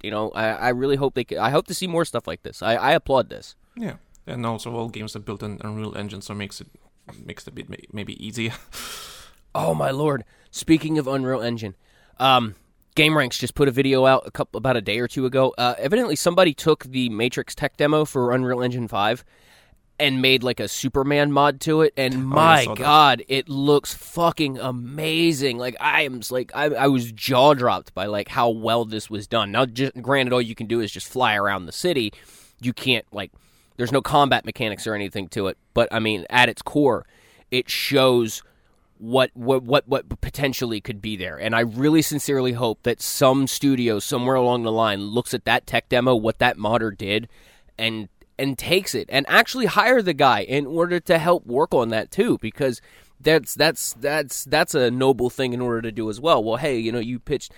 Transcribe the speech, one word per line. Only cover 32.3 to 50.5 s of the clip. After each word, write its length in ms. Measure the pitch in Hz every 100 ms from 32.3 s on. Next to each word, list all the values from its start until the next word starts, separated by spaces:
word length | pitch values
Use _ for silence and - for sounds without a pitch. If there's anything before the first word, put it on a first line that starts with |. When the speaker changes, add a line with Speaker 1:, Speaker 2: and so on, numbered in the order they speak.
| - _ -
Speaker 1:
You 140 | 123
can't, 320 | - 135 117 -
like, 200 | 101 95 _ _ _ _ -
there's 160 | 120
no 100 | 135
combat 420 | - 147 139 117
mechanics 420 | 113 - 110 98 120
or 80 |
anything 320 | 104 98 104 90
to 200 | 113 95
it, 80 | - _
but, 140 | 120 113
I 80 | 113
mean, 280 | 110 101 -
at 180 | 123 120
its 140 | -
core, 440 | - 147 139 104 - _ _ _ -
it 180 | 127 -
shows 720 | - - 139 131 123 110 - - _ _ _ _ -
what, 300 | 113 131 127
what, 280 | 123 120 131
what, 240 | 123 143 120
what 340 | 135 - -
potentially 600 | 131 - 143 123 123 107
could 200 | - 101
be 140 | 110
there. 220 | 101 90 76
And 180 | 110
I 60 | 113
really 420 | 117 113 147 160
sincerely 500 | 143 147 - 135 127
hope 300 | 117 117 107
that 180 | 120 113
some 460 | - - 135 135 131
studio 540 | - 143 127 117 104
somewhere 340 | - 123 127
along 300 | 131 123 123
the 80 | 113
line 280 | 113 110 101
looks 300 | 104 117 -
at 100 | 123
that 240 | 113 123 -
tech 200 | 117 -
demo, 280 | 123 127 120
what 240 | 113 -
that 180 | 123 -
modder 320 | 107 117 110
did, 380 | - 98 107 117 - _ _ _ -
and, 300 | 113 110 98 _ _ -
and 180 | 139 127
takes 380 | - 185 190 117
it 120 | -
and 120 | 135 -
actually 380 | 185 240 262 208
hire 360 | 208 220 254
the 120 | 180
guy 260 | 143 135 104
in 260 | 98